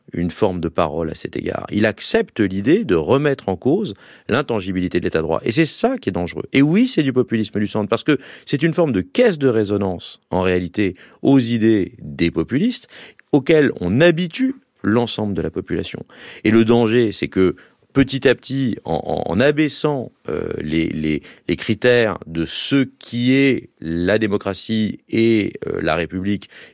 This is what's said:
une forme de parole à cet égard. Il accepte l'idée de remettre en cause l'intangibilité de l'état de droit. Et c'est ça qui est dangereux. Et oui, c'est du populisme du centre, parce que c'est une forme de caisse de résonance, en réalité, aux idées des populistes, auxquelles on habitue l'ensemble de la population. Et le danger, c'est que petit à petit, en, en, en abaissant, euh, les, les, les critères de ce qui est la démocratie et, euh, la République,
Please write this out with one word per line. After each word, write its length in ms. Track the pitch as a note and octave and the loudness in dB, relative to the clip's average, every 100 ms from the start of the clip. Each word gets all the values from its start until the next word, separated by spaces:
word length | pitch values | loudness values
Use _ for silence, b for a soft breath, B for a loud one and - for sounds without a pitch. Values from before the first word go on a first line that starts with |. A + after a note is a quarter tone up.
| _ | _
une 180 | - E2+ | -4 -4
forme 300 | - G#2 F2+ | 0 0 0
de 80 | E2 | -4
parole 400 | E2+ D#2+ D2+ D#2+ | 0 -2 -2 -6
à 60 | - | -6
cet 200 | - - | -8 -6
égard. 300 | - - - | -6 -6 -4
Il 140 | G#2 A2 | 0 0
accepte 540 | - - A3 G#3+ - | 0 -2 0 -2 -2
l'idée 460 | G2+ F#2+ A2 G#3 F3 | -2 0 2 2 2
de 100 | E2+ | 0
remettre 540 | D#2 C3+ D3 C3+ - | 2 2 2 -2 -4
en 80 | F2+ | -2
cause 360 | B2 F#3+ F3 G2 B B B | 0 0 -2 -10 B B B
l'intangibilité 680 | B2+ C#3+ A2 F#2 F#2 F2+ F2+ | -2 0 -4 -2 -2 -2 -2
de 40 | |
l'état 160 | F2 E2 | 0 -2
de 40 | |
droit. 180 | D#2 - | 0 -2
Et 80 | - | -2
c'est 140 | A#2+ D#3 | 0 0
ça 320 | - A#3+ C4 | 0 -2 -2
qui 120 | - | -4
est 40 | |
dangereux. 320 | F2 F2+ - - | -4 -6 -8 -2
Et 80 | C3+ | 2
oui, 260 | D3 G3 B3+ | 4 4 2
c'est 160 | - | 0
du 80 | C3+ | 0
populisme 480 | B2+ A#2 A2+ G#2 G2+ | 0 0 -2 -2 -2
du 80 | G2+ | -2
centre, 220 | A2 G#2 | -2 -2
parce 140 | A2+ | -2
que 140 | - C#3+ B B B | 0 -2 B B B
c'est 180 | C#3 | -2
une 100 | E3 | 0
forme 200 | D#3 D#3 | 0 0
de 80 | G2 | 0
caisse 380 | - - A#3+ D#3 | -2 2 2 2
de 100 | C3+ | 2
résonance, 720 | A2+ G2+ G2+ G2 F2 - - - | 2 0 0 -2 -4 -10 -18 -4
en 120 | F2+ | 0
réalité, 540 | F#2 F2+ F2 - F#2+ - B B | 2 0 -2 -2 -2 -2 B B
aux 180 | - C#3 | 4 4
idées 560 | A#2 A#2 A2 G#2+ E2+ - | 4 2 4 2 0 -8
des 320 | D2+ C#2 E2+ | -10 -2 -2
populistes, 560 | E2 D#2+ C3+ A#3 A#3+ - B B B - | 0 -2 0 -2 -4 -12 B B B 0
auxquelles 380 | D3 B2+ D#3 C3+ - | 0 4 4 4 0
on 180 | F2 A#2 | -2 4
habitue 560 | F3 E3 F3 - C4 - _ _ | 4 4 -2 -2 -2 -4 _ _
l'ensemble 500 | G#2 A#2 A#2 - G#2 | 0 0 0 -2 -4
de 80 | E2+ | -2
la 80 | D#2+ | -4
population. 560 | E2+ - E2+ F2+ - - B B B | -4 -6 -6 -6 -10 -14 B B B
Et 80 | - | 4
le 120 | A2+ | 4
danger, 480 | A2+ A#2+ A2 A#2+ A2 | 6 4 4 2 2
c'est 160 | - - | -2 -4
que 280 | F#2+ F2+ - b b _ | 2 2 0 b b _
petit 340 | C3+ C3+ C3+ C3+ | 0 0 2 2
à 80 | A#2+ | 0
petit, 420 | - C3+ B2+ - - | -2 -4 -2 -4 -4
en, 80 | |
en, 380 | D#2+ - D#2+ - | -4 -2 -4 -2
en 80 | F#2 | 2
abaissant, 720 | C#3+ D3 D3 - D3+ C#3 - _ - | 2 2 -2 -2 -4 -4 -8 _ -8
euh, 220 | D2 - - | -6 -6 -6
les, 280 | D#2 D#2+ E2 | -2 0 0
les, 340 | D#2 D#2 C#2+ B B - | -2 -2 -4 B B -6
les 80 | F2 | -4
critères 640 | - G#2 B2 A#2+ A2 E2+ - | -2 0 4 4 2 -2 -6
de 180 | E2 D#2 | -6 -4
ce 420 | - - C#3 C3 - | -4 0 0 0 -4
qui 340 | - A#2+ B2 | -8 -2 2
est 360 | C3+ C#3 A#2 - - | 4 4 2 -4 -12
la 400 | E2 E2+ F2+ G#2+ | -6 -2 0 2
démocratie 800 | G#2+ G2+ G2 F#2 - A2 G#2 - - | 2 -2 -4 -6 -4 -2 -2 -4 -4
et, 440 | A2 A2+ A2 G2 - - | 2 4 4 0 -4 -6
euh, 140 | G1+ | -4
la 140 | E2 E2 | -2 -2
République, 540 | E2 F#2 G2 G2+ - B B | -2 -4 -4 -4 -6 B B